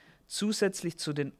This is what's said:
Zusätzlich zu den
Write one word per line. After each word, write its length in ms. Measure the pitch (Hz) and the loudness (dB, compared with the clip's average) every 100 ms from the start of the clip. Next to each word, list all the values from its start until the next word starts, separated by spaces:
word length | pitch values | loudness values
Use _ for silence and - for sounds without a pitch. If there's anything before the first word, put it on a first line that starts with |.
| - - - | -20 -20 -8
Zusätzlich 720 | - 208 214 202 190 175 - | -2 0 4 2 2 -4 -4
zu 140 | - | -2
den 220 | 147 139 | -2 -2